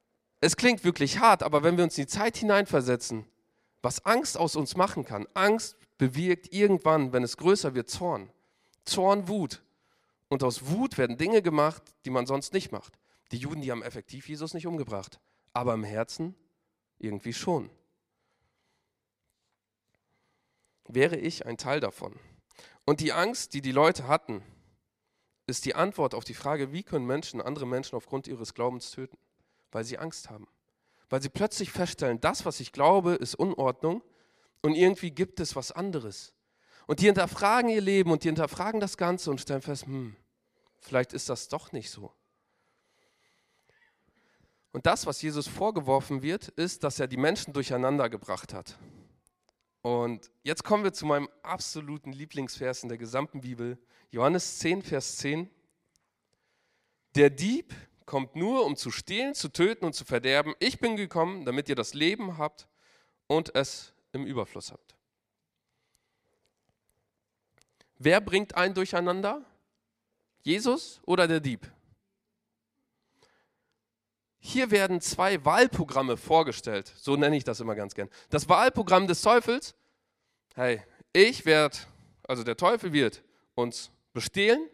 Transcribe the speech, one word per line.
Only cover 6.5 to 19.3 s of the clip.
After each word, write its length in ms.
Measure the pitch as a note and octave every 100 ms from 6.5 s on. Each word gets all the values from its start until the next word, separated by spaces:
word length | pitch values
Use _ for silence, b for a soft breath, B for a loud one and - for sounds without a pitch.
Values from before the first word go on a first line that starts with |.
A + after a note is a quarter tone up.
irgendwann, 600 | F#3+ G#3 F#3 D#3 D#3 C3+
wenn 100 | B2+
es 140 | A#2+ -
größer 360 | E3 G3+ D3+
wird, 160 | B2+ A2+
Zorn. 420 | - F3 B2 F#2+ _ _ _ _ _ -
Zorn, 420 | - F#3+ G3+ F3+
Wut. 360 | G#3 D#3 - _ _ _ _ _ _ -
Und 140 | C3
aus 240 | C3 A#2+ C3
Wut 300 | F#3+ C4 -
werden 200 | B2 A#2+
Dinge 240 | E3+ A3+
gemacht, 400 | F3 D3+ D3+ D#3 - _ C3
die 40 |
man 180 | B2+ A#2+
sonst 260 | C#3 -
nicht 180 | F#3+ -
macht. 220 | G#2+ - _ _ _ -
Die 60 | A#2+
Juden, 240 | C#3 D#3
die 100 | C3
haben 120 | A#2
effektiv 460 | A#2+ A#2+ - C3 C#3+
Jesus 240 | D3+ D#3+
nicht 140 | E3+ E3+
umgebracht, 520 | E3 A#2 G2+ F#2+ - _ _ _
aber 200 | B2 B2
im 100 | A2+
Herzen 520 | G#2 A2 A#2 - E3 F3+ _ _ _ _ _ _
irgendwie 340 | G#2+ G2+ A#2
schon. 360 | A#2 - D#3+ G2 _ _ _ _ _ _ _ _ _ _ _ _ _ _ _ _